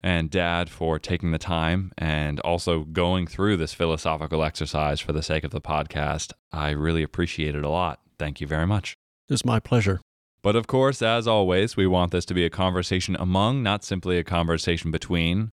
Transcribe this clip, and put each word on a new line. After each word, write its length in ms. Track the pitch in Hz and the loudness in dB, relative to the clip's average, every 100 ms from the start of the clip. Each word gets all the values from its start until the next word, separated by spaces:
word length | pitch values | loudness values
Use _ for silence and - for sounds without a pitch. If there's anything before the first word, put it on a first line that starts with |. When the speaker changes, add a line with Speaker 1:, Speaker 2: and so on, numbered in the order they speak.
Speaker 1:
And 280 | 90 87 80 | 0 0 0
Dad, 380 | 92 85 85 85 | 0 0 0 -2
for 280 | - 82 78 | -4 -2 -2
taking 320 | - 87 87 | -2 -2 0
the 80 | 80 | -2
time 540 | - 82 80 90 95 - | -2 0 2 0 -2 -4
and 440 | 80 76 76 73 | -2 0 -2 -2
also 460 | - 87 - 82 78 | -2 -2 0 -2 -2
going 420 | 80 87 92 85 | 0 2 2 -2
through 300 | - 101 98 | -2 0 2
this 180 | 78 - | 0 -2
philosophical 680 | 85 80 82 78 78 78 | 0 0 0 -2 -2 0
exercise 560 | 78 - 76 73 76 73 | 0 -2 -4 0 0 -2
for 140 | - | -2
the 80 | 76 | -4
sake 220 | 76 78 | 0 -2
of 80 | 73 | -2
the 100 | 76 | -8
podcast, 720 | - 76 76 73 73 76 - - _ | -4 -4 -4 -4 -2 -4 -6 -14 _
I 200 | 80 76 | -6 -2
really 320 | 73 78 82 | 0 0 0
appreciate 500 | 76 - 85 - 76 | -2 -2 -4 -2 -4
it 100 | 73 | -2
a 60 | 73 | -2
lot. 300 | 80 87 71 _ _ | 0 -2 -4 _ _
Thank 240 | 78 69 | -8 -6
you 60 | 73 | -4
very 180 | 78 85 | 0 2
much. 300 | 107 - - _ _ _ | 0 -2 -12 _ _ _
Speaker 2:
It's 160 | 131 120 | -2 0
my 140 | 113 | 0
pleasure. 420 | - 123 98 95 - _ _ _ | 2 2 2 -2 -6 _ _ _
Speaker 1:
But 140 | 101 110 | 0 0
of 100 | 113 | 2
course, 380 | 131 135 135 | 2 2 2
as 240 | 113 117 113 | 2 2 4
always, 500 | 110 95 90 110 - | 4 4 4 2 2
we 80 | 95 | 4
want 260 | 90 87 | 4 4
this 140 | 90 - | 0 0
to 80 | |
be 120 | 90 85 | 0 0
a 40 | |
conversation 680 | - 92 90 90 92 - 92 | 2 0 2 0 -2 0 -2
among, 420 | 90 92 104 139 | 2 2 2 2
not 220 | 110 104 | 0 -2
simply 340 | - 95 90 90 | -2 -4 0 0
a 60 | |
conversation 680 | 82 87 82 82 - 85 82 | 2 0 2 0 0 -2 -2
between. 600 | 80 - 87 82 92 110 | -4 -2 0 2 0 -2